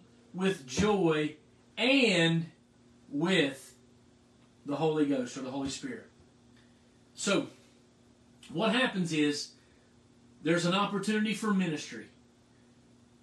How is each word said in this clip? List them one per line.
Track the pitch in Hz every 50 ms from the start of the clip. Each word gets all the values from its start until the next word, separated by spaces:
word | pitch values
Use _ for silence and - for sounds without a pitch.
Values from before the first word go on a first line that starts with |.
| - - - - - - -
with | 180 190 185 160 - 139 -
joy | - 175 196 214 208 190 170 160 156 151 151 147 - - _ _ _ _ _ _ - 202
and | 226 254 277 277 247 208 185 170 165 165 165 165 165 - - _ _ _ _ _ - - - - - -
with | - 143 165 190 190 170 143 139 - - - - - - - - _ _ _ _ _ _ _ _ _ - - - _ - -
the | 135 143
Holy | 143 160 156 151 156 147
Ghost," | 139 139 127 123 120 - 135
or |
the | 131 131
Holy | 135 139 135 131
Spirit. | - - - 131 113 98 - - _ _ - _ _ _ _ - - - - - - _ _ _ _ _ _ _ _
So, | - - 196 196 151 123 - - - - - _ _ _ _ _ _ - - - _ _ _ - - - -
what | 139 165 220 208 220
happens | 254 254 - - 185 175 160 160
is, | 151 147 147 143 - - - - - _ _ _ _ _ _ _ - _ _ _ _ - - - - -
there's | 156 170 170 165
an | 175 185
opportunity | 196 202 202 202 190 196 214 214 214 214 220 -
for | - 226 208 196
ministry. | 190 185 165 151 143 - - - 104 98 - - - _ _ _ _ _ _ _ _ _ _ _ _ _ _ _ _ - _ _ _